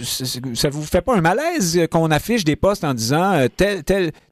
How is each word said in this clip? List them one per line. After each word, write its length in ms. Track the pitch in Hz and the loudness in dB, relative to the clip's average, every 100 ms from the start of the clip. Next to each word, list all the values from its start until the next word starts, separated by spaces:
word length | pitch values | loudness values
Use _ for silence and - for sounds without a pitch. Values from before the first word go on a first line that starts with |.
ça, 240 | 120 - 127 | -6 -6 -6
ça 420 | 120 131 117 151 | -6 -6 -2 -2
vous 140 | 143 | -2
fait 180 | 151 180 | -2 -2
pas 140 | 175 226 | 2 2
un 60 | |
malaise 640 | 165 214 320 339 180 175 - | 2 0 0 -2 0 0 2
qu'on 200 | 170 160 | 2 2
affiche 340 | 151 - 233 | 0 0 0
des 120 | 156 143 | 0 0
postes 280 | 190 202 | 0 0
en 80 | 160 | -2
disant, 400 | 123 110 147 190 | -2 0 2 2
euh, 140 | 175 123 | 2 2
telle, 340 | - 196 196 | 2 0 0
telle, 280 | 143 196 175 - _ | 0 0 0 -4 _